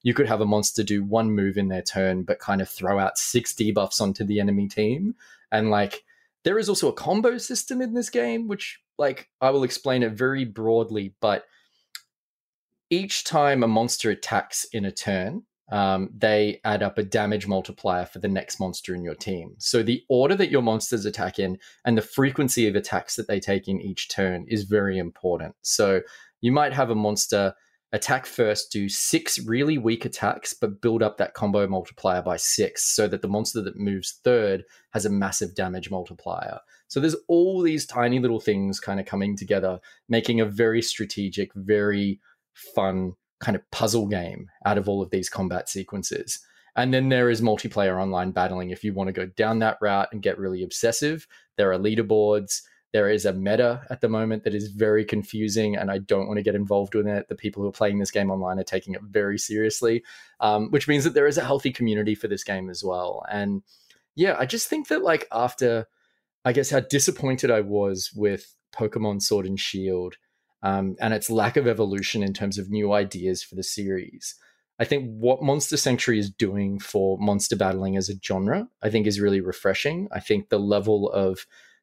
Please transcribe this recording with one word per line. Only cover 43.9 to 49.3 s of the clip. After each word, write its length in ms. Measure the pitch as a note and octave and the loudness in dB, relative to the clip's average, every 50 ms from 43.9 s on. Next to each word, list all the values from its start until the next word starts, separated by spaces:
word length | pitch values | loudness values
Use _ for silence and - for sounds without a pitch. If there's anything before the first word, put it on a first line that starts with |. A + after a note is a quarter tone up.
| A#2 A#2 G#2 | 2 0 0
game 420 | G2+ G#2 F#2 F2 F2+ F#2 - F#2+ - _ _ - | 0 -2 -4 -4 -6 -10 -12 -16 -18 _ _ -2
out 100 | G2+ G#2 | 0 0
of 120 | G2+ G2 G#2 | 0 0 0
all 120 | G2 G2 | -2 -2
of 100 | F#2+ F#2 | -2 -2
these 200 | - F#2+ F2+ - | -2 -4 -4 -4
combat 380 | - - F#2+ F2+ F2+ F2+ - - | -4 -4 -4 -2 -4 -6 -6 -6
sequences. 720 | - G2 F#2 - G#2+ F#2+ F2 - - - - - - - - _ _ _ _ _ - | -8 -8 -8 -8 -10 -8 -8 -6 -6 -8 -8 -8 -10 -10 -12 _ _ _ _ _ -2
And 160 | - B2+ C3 | 0 2 2
then 160 | C3 C3 C3+ C3 | 2 4 4 4
there 220 | C3 B2 B2 A#2+ | 4 4 6 4
is 100 | A#2 A2 | 4 4
multiplayer 600 | A#2+ A2+ G#2+ - - G#2+ - G#2 G2 F#2+ F#2 F#2 | 4 2 2 0 -2 -4 0 2 2 2 2 0
online 300 | F#2+ G2 F#2 F2+ F#2 F#2 | 0 0 0 -2 -2 0
battling 380 | F2+ F2+ F2+ F#2+ F#2 F#2 F2+ F2+ | 0 0 0 0 -2 -4 -6 -6
if 120 | F2+ - | -8 -6
you 100 | - G#2+ | -6 -4
want 160 | F#2+ G2 F#2+ F#2+ | -4 -2 -4 -4
to 40 | |
go 140 | F#2 F#2 F#2 | -4 -4 -6
down 340 | F#2+ | -6